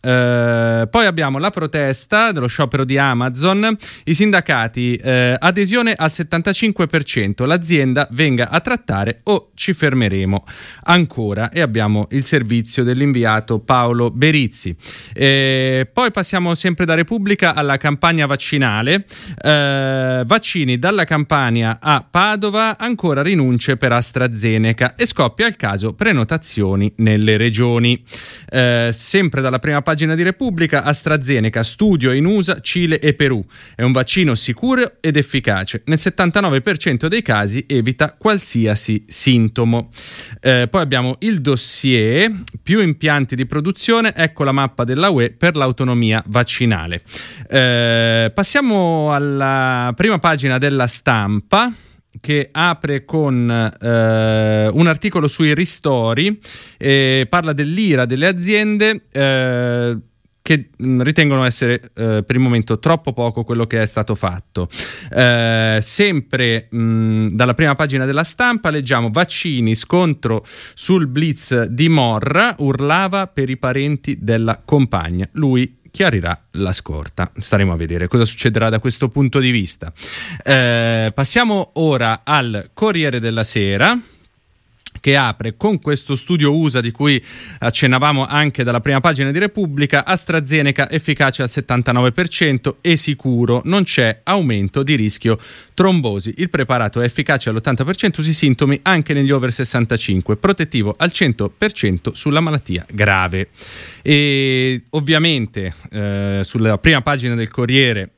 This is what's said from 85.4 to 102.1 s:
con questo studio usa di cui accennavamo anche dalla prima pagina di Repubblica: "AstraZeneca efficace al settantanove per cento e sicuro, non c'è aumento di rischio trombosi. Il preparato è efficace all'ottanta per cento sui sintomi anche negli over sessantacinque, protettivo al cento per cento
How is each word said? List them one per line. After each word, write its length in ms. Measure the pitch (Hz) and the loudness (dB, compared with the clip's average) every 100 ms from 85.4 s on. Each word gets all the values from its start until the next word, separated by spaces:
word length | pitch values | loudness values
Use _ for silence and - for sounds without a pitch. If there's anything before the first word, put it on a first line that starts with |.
| 113 107 | -8 -4
con 240 | 208 190 | -2 -2
questo 340 | - 143 - | -2 -4 -4
studio 420 | 135 - 175 147 151 | -6 -2 0 2 2
usa 240 | 156 123 | 0 0
di 100 | 117 | -2
cui 320 | 113 147 135 - - - - | -2 0 0 -2 -18 -18 -6
accennavamo 640 | 120 - 131 127 147 139 | -4 0 2 4 2 0
anche 380 | 135 147 151 - | 0 0 0 0
dalla 180 | 123 120 | -2 0
prima 200 | 143 139 | 0 2
pagina 300 | 170 139 135 | 2 0 -2
di 60 | 151 | 0
Repubblica: 680 | 202 214 175 139 143 143 139 | -2 -2 -4 0 0 0 0
"AstraZeneca 800 | 185 - 160 139 156 143 139 139 | -2 0 -2 0 0 2 0 -2
efficace 540 | 160 - 147 143 - | -2 -4 0 0 0
al 80 | 123 | -4
settantanove 640 | - - 123 123 123 123 | -4 -2 -2 0 2 2
per 160 | 120 175 | 0 -4
cento 500 | - 160 131 143 - | 0 0 0 -4 -4
e 160 | 175 165 | 0 0
sicuro, 640 | - 131 135 120 117 120 | 0 -2 -2 0 2 0
non 180 | 151 196 | 2 0
c'è 380 | 185 - 117 110 | 2 2 0 0
aumento 600 | - 196 151 107 98 143 | -2 0 2 0 -2 -2
di 120 | 139 | 0
rischio 420 | 147 107 - 117 110 - - - | 0 0 0 0 -2 -4 -20 -16
trombosi. 600 | - 190 180 120 101 110 - | 0 2 2 0 -4 -6 -6
Il 100 | 180 | -4
preparato 540 | - 131 123 110 117 | -2 0 0 0 0
è 20 | |
efficace 460 | 120 - 135 139 - | -2 -2 -2 -2 0
all'ottanta 340 | 110 127 123 | -2 -2 -2
per 120 | 135 190 | -2 0
cento 260 | 208 160 | -2 0
sui 100 | 156 | -2
sintomi 460 | 156 147 127 139 139 | 2 2 2 2 2
anche 300 | 185 180 151 | 2 2 2
negli 200 | 143 135 | 0 2
over 200 | 139 123 | 2 0
sessantacinque, 840 | 113 127 123 113 117 - 92 87 107 | -2 -2 0 0 0 0 -2 0 0
protettivo 580 | 190 196 156 123 104 - | 0 0 -2 -2 -2 -2
al 160 | 170 | -2
cento 400 | - 156 120 101 | 0 -2 0 -4
per 180 | _ 208 | _ -4
cento 420 | - 107 90 - | 0 -2 -2 -4